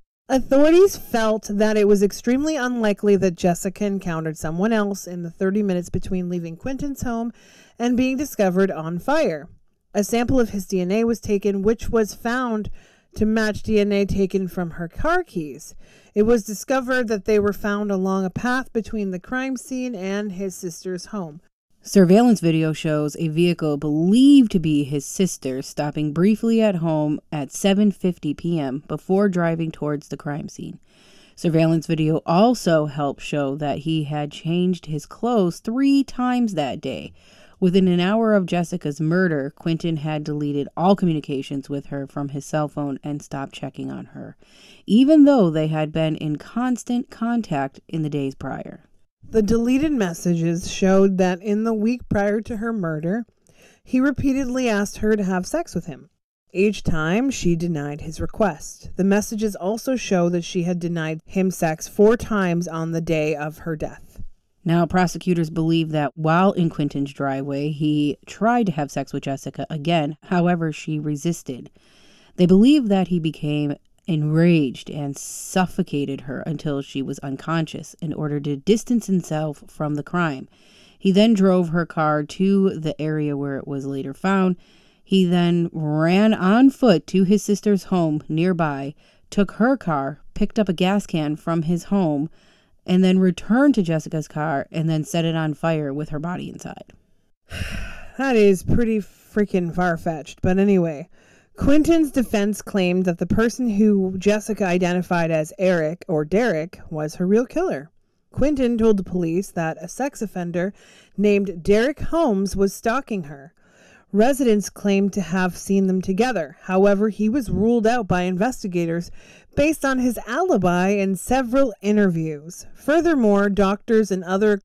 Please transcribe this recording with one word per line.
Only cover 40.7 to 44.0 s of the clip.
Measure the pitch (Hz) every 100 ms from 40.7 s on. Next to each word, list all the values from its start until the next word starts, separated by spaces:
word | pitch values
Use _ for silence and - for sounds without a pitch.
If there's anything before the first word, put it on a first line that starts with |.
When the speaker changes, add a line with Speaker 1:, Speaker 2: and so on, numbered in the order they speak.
| -
Speaker 2:
all | 180 196
communications | 180 156 - 135 - 143 131
with | 143 -
her | 143 135
from | 147 139
his | 143
cell | - 156 147
phone | 156 143 135
and | 151 147
stopped | - 139 139
checking | - 135 139 135
on | 131